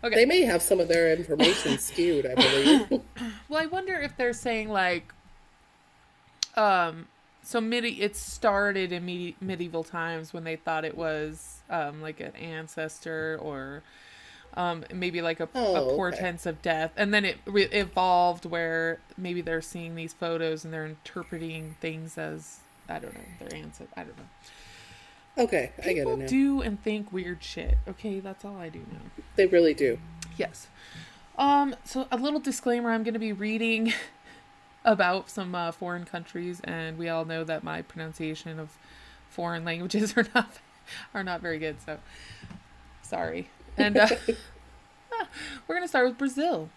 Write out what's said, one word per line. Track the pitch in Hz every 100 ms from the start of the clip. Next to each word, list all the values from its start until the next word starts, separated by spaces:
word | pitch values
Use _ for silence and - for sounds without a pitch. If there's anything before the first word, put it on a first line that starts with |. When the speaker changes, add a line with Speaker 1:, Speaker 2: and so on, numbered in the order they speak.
Speaker 1:
Okay. | 233 214
Speaker 2:
They | 254
may | 359
have | 269 175
some | - 185
of | 165
their | 165 165
information | 160 165 151 165 202 151 139
Speaker 1:
<laughs> |
Speaker 2:
skewed, | - - 170 156 135
I |
believe. | 127 - 139 240 294 220 262 - - 233 208 -
Speaker 1:
Well, | 302
I | 320
wonder | 359 381 359
if | 285 -
they're | 247
saying, | 233 254 226 214
like, | 208 185 175 - - - - _ _ _ _ _ _ _ _ _ _ - -
um, | 208 190 170 160 - _ _ _
so | - 240
medi-, | 220 240 233 -
it | 208 208
started | - - 226 196 202 196 185
in | 175 180
medi-, | 180 175 -
medieval | 190 185 175 165
times | 160 175 165 165 160
when | 170 165
they | 160
thought | - 160 156
it | -
was, | 165 156 151 160 - - -
um, | 170 147 151
like, | 156 151
an | - -
ancestor | 165 160 160 - 160 - 165 160 160 156
or, | 151 139 135 143 - - - - - - -
um, | - 175 165 -
maybe, | 180 180 175
like, | 165 165
a, | 160
Speaker 2:
Oh, | 254 226 175
Speaker 1:
a |
Speaker 2:
okay. | 131 143
Speaker 1:
portents | 185 - 185 175 180
of | 156
death. | 180 160 160 -
And | 202
then | 208 196
it | - -
re-, | 202
evolved | 190 208 190 185 185 180 175 170 175
where | 170 165 165 165 165 _ -
maybe | 185 175
they're | 170 165
seeing | 160 175 170 165
these | 165
photos | - 170 165 160 156
and | 160
they're | 160 156
interpreting | 156 - - 170 160 165 160 156 156
things | 165 160 160 -
as, | 156 156 156 - - - -
I | -
don't | - -
know, | - -
their | 73
ancest-, | 78 76 - - -
I | 85
don't | 78
know. | - - - - - - - - - - _ -
Speaker 2:
Okay, | 240 175 127 -
I |
get | -
it | 175
Speaker 1:
People | 139 135
Speaker 2:
now. | 135
Speaker 1:
do | 262 277 277
and | 233 208
think | - 214 208
weird | 185 180 175
shit, | - - 170 - -
okay? | 190 220 196
That's | 190 190
all | 202 196
I | 165
do | 165
know. | 160 - - - - -
Speaker 2:
They | 190
really | 180 165
do. | 143 139 117 - - - -
Speaker 1:
Yes. | - - - - - - - - - -
Um, | 285 285 285 240 -
so | 262 254
a | 247
little | 277 302
disclaimer: | 269 254 - 240 240
I'm | 226
gonna | 220 220
be | 220
reading | 196 214 220 226 226 226 220 - - - -
<laughs> | - - - -
about | - 208 180 190 185
some, | - 185 180
uh, | 170
foreign | 165 180 175
countries, | 175 175 170 175 175 175 -
and | 165 160 160
we | 170
all | 165
know | 160 160 160
that | 156
my | 156 156
pronunciation | 165 - 160 160 160 156 170 160
of | 156 - - - - - -
foreign | - 170 170
languages | 165 165 175 208 208
<laughs> | 226
are | 220 -
not, | - - _ - - - -
are | 214
not | 190 175
very | 175 160
good, | 160 147 -
so | 151 - - - - - - - - - -
sorry. | - - 82 82 - - - -
And, | 208 208
uh, | 214 233 -
<laughs> | 226 - - - - - _ - 466 392 - - 277 -
we're | 339
gonna | 359
start | - 254
with | 247
Brazil. | 277 262 330 233 160